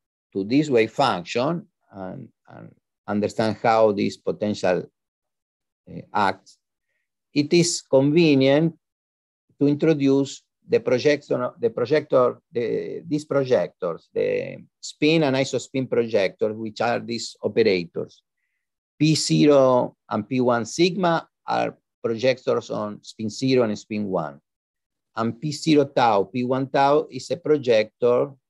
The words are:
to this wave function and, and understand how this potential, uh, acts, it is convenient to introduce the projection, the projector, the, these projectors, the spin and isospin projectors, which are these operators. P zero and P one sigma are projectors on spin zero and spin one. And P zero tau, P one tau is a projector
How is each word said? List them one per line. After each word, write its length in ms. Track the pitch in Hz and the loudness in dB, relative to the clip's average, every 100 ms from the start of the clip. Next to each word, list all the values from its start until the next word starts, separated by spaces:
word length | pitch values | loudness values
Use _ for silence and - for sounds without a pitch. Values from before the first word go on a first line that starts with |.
| _ _ _ | _ _ _
to 100 | 98 | -8
this 260 | 98 139 151 | -2 0 2
wave 220 | 120 110 | 2 2
function 720 | - 131 92 85 120 139 170 - _ _ | 0 -2 -2 -4 -4 -2 -4 -10 _ _
and, 360 | 98 92 90 - _ - | -14 -14 -14 -18 _ -20
and 260 | - 110 _ _ _ - | -20 -20 _ _ _ -6
understand 500 | 104 104 - 110 101 | -4 -4 -2 -4 0
how 280 | 117 113 110 | 2 4 4
this 240 | 101 104 - | 2 -4 -4
potential, 680 | 92 85 104 104 92 87 - _ _ _ _ _ _ _ _ _ - | -8 -4 -4 -2 -2 -2 -4 _ _ _ _ _ _ _ _ _ -18
uh, 120 | 87 - | -18 -8
acts, 440 | 104 98 - _ _ _ _ _ _ _ _ _ | -2 -2 -2 _ _ _ _ _ _ _ _ _
it 200 | 147 147 | -2 2
is 280 | 175 170 - | 4 2 -2
convenient 920 | - 135 143 160 160 135 135 143 165 - _ _ _ _ _ _ _ - | 2 2 4 4 4 6 4 4 2 -2 _ _ _ _ _ _ _ -2
to 80 | 143 | 0
introduce 760 | 143 160 151 139 139 135 - _ _ - | 2 2 2 2 2 0 -8 _ _ -2
the 120 | 117 | -2
projection, 720 | 120 123 143 143 - 131 123 - | 0 0 2 0 -2 -4 -4 -4
the 100 | 117 | -4
projector, 720 | 117 120 151 147 135 123 117 _ | -2 0 -2 2 2 2 -2 _
the, 500 | 120 110 107 90 87 - | -6 -4 -4 -6 -10 -6
these 160 | 147 | -6
projectors, 840 | - 139 127 110 80 - 87 82 _ | -2 -2 2 2 0 -4 -8 -8 _
the 440 | 101 101 98 90 87 - _ | -4 -2 -2 -6 -12 -20 _
spin 420 | - - 147 165 | -14 -2 2 2
and 120 | 139 131 | 2 0
isospin 540 | 131 123 - 131 123 | -2 -4 -6 -6 -2
projectors, 680 | 120 117 107 92 - 110 107 | -2 0 0 0 -2 -6 -4
which 260 | 113 110 | -8 -4
are 180 | 113 113 | -2 -2
these 380 | 110 120 - - | -6 -10 -10 -8
operators. 800 | 110 117 107 92 85 87 85 _ _ _ _ _ _ _ _ - | -4 2 2 2 -2 -8 -10 _ _ _ _ _ _ _ _ 0
P 160 | 156 143 | 2 2
zero 800 | - 156 147 139 131 123 120 - - | 0 2 6 6 6 4 0 -8 -8
and 180 | 110 104 | -6 -4
P 140 | 131 | -2
one 240 | 120 117 110 | 0 0 -2
sigma 600 | - 185 190 175 165 - _ - | 0 0 0 0 -2 -4 _ -6
are 320 | 120 117 - _ _ | -4 -4 -6 _ _
projectors 680 | 117 113 127 123 131 120 - | -6 -2 -2 -2 -2 -4 -4
on 340 | 113 107 104 | -8 -8 -12
spin 260 | - - 110 | -18 -10 -10
zero 340 | - 131 127 | -4 0 2
and 140 | 113 104 | 2 -2
spin 280 | - 107 101 | -8 -6 -4
one. 340 | 92 76 71 _ _ _ _ _ _ _ 113 | -4 -6 -12 _ _ _ _ _ _ _ -6
And 240 | 117 113 | -6 -6
P 120 | 156 | -8
zero 340 | 135 160 143 139 | -4 2 2 2
tau, 400 | 139 120 101 95 | 2 2 2 0
P 180 | 127 | -4
one 240 | 123 127 135 | -4 -4 -2
tau 400 | 139 139 147 - | 0 2 2 -2
is 200 | 127 - | -10 -8
a 60 | - | -6
projector 920 | 143 151 123 110 110 - 120 123 143 135 _ | 0 0 2 0 0 -2 0 0 -2 -8 _